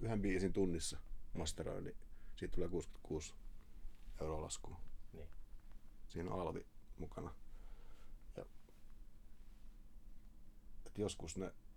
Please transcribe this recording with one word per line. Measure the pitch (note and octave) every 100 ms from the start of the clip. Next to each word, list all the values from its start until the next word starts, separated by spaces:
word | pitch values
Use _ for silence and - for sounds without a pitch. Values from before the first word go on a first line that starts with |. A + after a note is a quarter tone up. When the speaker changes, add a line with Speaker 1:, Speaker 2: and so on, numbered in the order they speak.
Speaker 1:
yhden | A#2 A2
biisin | G2 F#2 G2
tunnissa | F#2+ F#2+ E2 - - - - -
masteroin, | - - - D#2+ -
niin | - - - - - -
siitä | F2 -
tulee | E2+
kuusikymmentäkuusi | F2+ - - - D#2 - - - - - - - - - -
euroa | D#2 D#2
laskua. | D#2 - - - - - -
Speaker 2:
Niin. | - - - - - - - - - -
Speaker 1:
Siinä | F2 F2+
on | F#2
alvi | E2+ - - - - -
mukana. | E2 - D2 - - - - - - - - - - -
Ja, | - - - - - - - - - - - - - - - - - - - - - - - - -
et | -
joskus | G#2 - D#2+ F#2
ne | F#2 - -